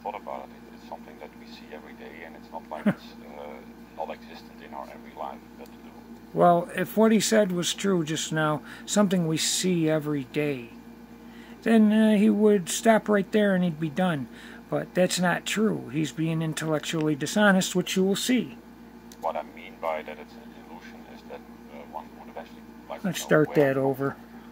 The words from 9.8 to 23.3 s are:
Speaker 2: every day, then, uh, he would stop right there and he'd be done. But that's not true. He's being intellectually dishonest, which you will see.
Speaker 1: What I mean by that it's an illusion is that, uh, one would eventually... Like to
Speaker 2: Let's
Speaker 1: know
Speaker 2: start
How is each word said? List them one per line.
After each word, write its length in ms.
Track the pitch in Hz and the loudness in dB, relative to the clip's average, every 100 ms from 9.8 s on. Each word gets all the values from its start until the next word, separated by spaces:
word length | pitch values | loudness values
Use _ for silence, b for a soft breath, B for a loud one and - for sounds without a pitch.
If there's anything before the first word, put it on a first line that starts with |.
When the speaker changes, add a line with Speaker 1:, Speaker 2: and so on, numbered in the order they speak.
| 156 | 2
Speaker 2:
every 340 | 156 147 147 123 | 0 0 -4 -4
day, 380 | 151 147 131 117 - - - - - B B B B | -2 -2 -4 -8 -16 -20 -20 -20 -20 B B B B
then, 300 | 226 226 214 | 4 6 6
uh, 240 | 214 220 214 | 6 6 6
he 140 | 214 | 6
would 380 | 208 214 208 165 | 6 6 4 2
stop 400 | - 233 220 214 | 0 4 4 4
right 220 | 208 - | 2 2
there 240 | 214 202 185 | 2 2 2
and 80 | |
he'd 160 | 180 151 | 0 -2
be 100 | 160 | -4
done. 380 | 143 185 151 117 B B B - | 0 0 0 -6 B B B -6
But 240 | 147 156 | -6 -2
that's 240 | - 180 - | 0 2 2
not 280 | 180 160 - | 0 0 -2
true. 420 | 196 220 151 123 | 0 0 0 -4
He's 200 | 139 156 | -4 -4
being 300 | - 160 160 | -2 -2 0
intellectually 720 | 160 151 160 151 - 165 156 | -2 -4 -2 -2 -2 -2 -2
dishonest, 600 | 147 156 214 208 190 180 | -2 -2 4 6 6 2
which 220 | 180 175 190 | -2 0 2
you 80 | |
will 120 | 190 196 | 2 0
see. 420 | - 254 143 - - - - - - - | 0 0 0 -10 -20 -20 -20 -20 -20 -8
Speaker 1:
What 160 | 80 78 | -6 -6
I 60 | 76 82 | -8 -14
mean 180 | 90 - | -18 -8
by 220 | 82 78 | -6 -6
that 160 | 76 76 | -8 -14
it's 160 | 73 | -16
an 180 | - - - - | -18 -20 -20 -20
illusion 320 | - - - - - | -18 -18 -20 -20 -20
is 60 | - | -18
that, 100 | - - - - | -18 -18 -20 -20
uh, 100 | 76 71 | -20 -16
one 160 | 78 78 - | -16 -16 -18
would 80 | - | -18
eventually... 320 | - - - - - - | -16 -16 -18 -20 -20 -14
Like 120 | 143 | -8
to 60 | 190 | -6
Speaker 2:
Let's 140 | - | -4
Speaker 1:
know 60 | |
Speaker 2:
start 220 | - | 2